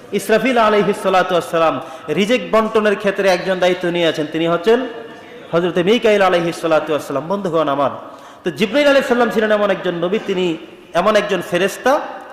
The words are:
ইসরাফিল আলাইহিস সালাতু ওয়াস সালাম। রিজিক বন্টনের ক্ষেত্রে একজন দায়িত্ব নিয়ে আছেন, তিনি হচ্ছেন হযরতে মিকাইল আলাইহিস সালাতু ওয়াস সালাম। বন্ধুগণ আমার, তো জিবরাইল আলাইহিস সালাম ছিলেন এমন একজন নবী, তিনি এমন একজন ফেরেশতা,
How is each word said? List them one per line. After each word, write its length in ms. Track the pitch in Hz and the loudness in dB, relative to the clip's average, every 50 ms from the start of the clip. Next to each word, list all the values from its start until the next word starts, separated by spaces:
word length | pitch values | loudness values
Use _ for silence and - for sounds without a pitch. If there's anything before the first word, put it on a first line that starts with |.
| - - | -10 -8
ইসরাফিল 460 | 196 202 - - 220 214 214 269 247 233 | -6 -6 0 0 2 2 2 2 2 2
আলাইহিস 380 | 220 214 208 208 190 196 196 - | 4 4 4 4 2 2 0 -2
সালাতু 320 | - 190 190 185 180 185 180 | 0 2 2 2 2 2 0
ওয়াস 160 | 165 165 - | -2 -2 0
সালাম। 300 | 175 165 165 156 147 131 - - - - - - | 0 0 2 2 0 -2 -6 -12 -14 -12 -8 -4
রিজিক 420 | 151 175 208 196 254 240 - 170 | -2 0 0 2 0 0 0 0
বন্টনের 460 | 190 220 220 208 - 220 208 214 196 | 0 0 2 2 0 0 2 2 0
ক্ষেত্রে 320 | 202 196 196 190 - 190 190 | 0 0 -2 -2 0 2 2
একজন 300 | 180 175 165 190 185 180 | 2 2 0 -2 -2 0
দায়িত্ব 300 | 180 180 180 180 180 175 | 2 2 2 0 0 -2
নিয়ে 180 | 170 175 170 | 0 0 0
আছেন, 200 | 160 151 160 147 - | 0 0 -2 -4 -4
তিনি 160 | - 160 165 165 | -4 -2 0 0
হচ্ছেন 380 | 170 170 170 226 226 254 262 - - - - - - - - - - - - - | 0 2 2 2 2 2 0 -4 -8 -12 -14 -16 -18 -20 -20 -20 -20 -20 -8 -2
হযরতে 300 | - 170 175 175 160 185 | 0 0 0 0 0 0
মিকাইল 400 | 165 190 233 240 - 220 208 202 | 2 2 2 4 4 4 4 4
আলাইহিস 340 | 190 180 180 175 170 170 160 | 4 4 4 2 0 -2 -4
সালাতু 360 | - - 165 160 151 156 160 | -4 0 2 2 2 2 0
ওয়াস 140 | 151 135 139 | -2 -2 -2
সালাম। 220 | - 143 135 147 165 | -4 -6 -6 -4 -4
বন্ধুগণ 400 | 196 202 196 180 156 160 151 143 | -4 -4 -2 -2 0 0 0 0
আমার, 220 | 139 143 139 120 - - - - - - - - - - - | 0 0 0 -2 -2 -6 -12 -16 -18 -20 -20 -20 -20 -10 -8
তো 60 | 180 | -6
জিবরাইল 380 | 147 139 214 196 220 294 294 285 | -4 -2 -2 0 2 2 4 4
আলাইহিস 200 | 277 269 233 - | 4 4 2 2
সালাম 220 | 240 247 240 220 | 2 2 2 0
ছিলেন 220 | - 220 214 214 | 0 0 0 2
এমন 180 | 214 208 208 196 | 2 2 2 0
একজন 240 | 190 180 - 180 175 | 0 -2 -2 -4 -4
নবী, 240 | 170 170 180 202 220 214 | -2 -2 -2 -2 -2 -2
তিনি 300 | 196 190 180 185 175 156 - - - - - - - - | -4 -2 -2 -2 -2 -2 -4 -8 -14 -20 -20 -16 -6 -4
এমন 220 | 170 185 214 214 | 0 0 2 2
একজন 260 | 208 - - 196 180 175 - | 2 0 0 -2 -4 -4 -4
ফেরেশতা, 500 | 175 175 190 190 - - - 254 285 311 - - - - - - | -2 -2 -2 -2 -4 -2 0 0 0 0 -2 -6 -12 -14 -16 -6